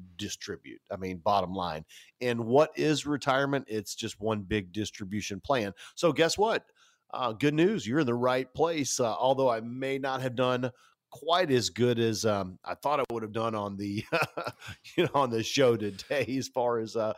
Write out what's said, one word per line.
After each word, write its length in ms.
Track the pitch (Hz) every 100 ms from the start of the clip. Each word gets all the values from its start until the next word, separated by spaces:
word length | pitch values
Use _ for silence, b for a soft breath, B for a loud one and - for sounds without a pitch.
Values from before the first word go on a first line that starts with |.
| 90 87
distribute. 640 | 104 - - 82 67 53 -
I 40 | 95
mean, 220 | 92 90
bottom 360 | 104 101 90
line. 300 | 95 87 78 - B B _
And 240 | 123 117 110
what 240 | 135 156 -
is 280 | 147 143
retirement? 640 | 143 147 143 131 139 139 -
It's 280 | 107 98 -
just 240 | 110 -
one 220 | 107 107
big 300 | 92 107 90
distribution 680 | 95 101 - 98 104 - 98
plan. 320 | - 135 101 - B -
So 160 | 170
guess 260 | 139 165 185
what? 280 | 220 175 - b b b _
Uh, 200 | - 123
good 220 | 110 147
news, 300 | 151 180 214
you're 160 | 101 143
in 60 | 131
the 80 |
right 380 | 120 123 131 131
place. 460 | - 160 160 131 -
Uh, 140 | 117 92
although 340 | 127 131 131
I 100 | 113
may 380 | 117 127 135 135
not 240 | 135 131
have 140 | 131 120
done 340 | 127 123 127 b b _ _
quite 400 | - 151 175 175
as 200 | 127 101
good 280 | - 123 117
as, 280 | 113 104 110
um, 320 | 101 92 92
I 100 | -
thought 260 | 90 143 143
I 40 | 123
would 120 | 117
have 100 | 107
done 220 | 110 113
on 220 | 107 101 98
the, 280 | 101 104 - 165 156 - 120
<laughs> 500 | - - - - -
you 80 |
know, 60 | 165
on 160 | 143 127
the 120 | 113
show 340 | 110 139 127 113
today, 500 | 104 95 - 143 110 131
as 120 | 120
far 300 | 127 120 117
as, 160 | 110
uh, 200 | 110 110